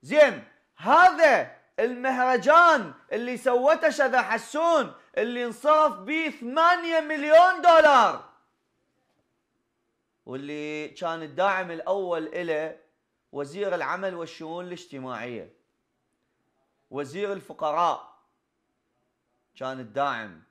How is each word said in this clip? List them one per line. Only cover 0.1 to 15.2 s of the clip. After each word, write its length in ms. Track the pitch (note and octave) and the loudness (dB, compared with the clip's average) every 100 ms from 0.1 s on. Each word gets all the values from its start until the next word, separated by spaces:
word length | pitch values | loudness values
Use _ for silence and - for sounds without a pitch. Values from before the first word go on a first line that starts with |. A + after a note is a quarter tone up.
| C#4+ C#4+ E3+ - _ _ _ | 4 4 2 -14 _ _ _
هذا 800 | E3+ D4+ F#4 D#4 D#4+ A3+ B2 - _ - | 2 6 6 6 4 4 0 -10 _ -4
المهرجان 1160 | A3+ B3 B3+ B3+ B3+ B3+ F#3 D#4+ F4 D4+ F3+ B2+ _ | -4 -2 -4 -2 0 0 4 6 8 4 -2 -14 _
اللي 240 | G#3+ A#3+ B3 | -8 -6 -4
سوته 540 | C4 B3 C4 D#4+ D#4+ | 0 0 2 2 0
شذا 320 | D4 C4+ B3 | 0 0 0
حسون 720 | G3 A3 - D4 E4 E4 C#3+ - _ - | 0 -4 -6 -2 0 2 0 -8 _ -6
اللي 260 | A3 A#3+ | -4 -4
انصرف 480 | A#3+ A3 D4 D#4 D#4 | -8 -4 2 4 2
بيه 380 | A#3+ F#3+ D#4 D#4+ | 0 -6 -4 -4
ثمانية 720 | - A#3+ C#4 E4 F4+ E4+ E4 | -8 -8 0 2 2 0 -4
مليون 600 | D#4 D#4 D4 D#4 F4+ F4+ | -2 -6 4 6 6 4
دولار، 640 | E4+ E4 D#4 C#4 G#3 C3+ - _ _ _ _ _ _ _ _ _ _ _ _ _ _ _ _ _ _ _ - | 6 6 8 6 4 0 -12 _ _ _ _ _ _ _ _ _ _ _ _ _ _ _ _ _ _ _ -16
واللي 600 | B2+ C#3+ D3+ D3+ D3+ D3+ | -16 -12 -12 -10 -10 -12
كان 340 | - F3 E3 | -10 -8 -8
الداعم 480 | D#3 C#3 G3 F#3 F3+ | -12 -2 -2 -2 -6
الأول 560 | E3 - G3 F#3 E3+ D#3 | -10 -6 -6 -4 -6 -6
إله 420 | - F3 D#3 D#3 - _ _ _ _ _ | -10 -6 -4 -6 -12 _ _ _ _ _
وزير 420 | C#3+ C#3+ E3+ G3+ | -12 -12 -8 -6
العمل 400 | F3 C#3 F3 F#3+ | -4 -4 -4 -6
والشؤون 500 | F3 E3 - D#3+ E3+ | -8 -12 -14 -14 -12
الاجتماعية، 880 | F3+ F3 - C#3 C3 A#2+ | -12 -14 -16 -14 -12 -10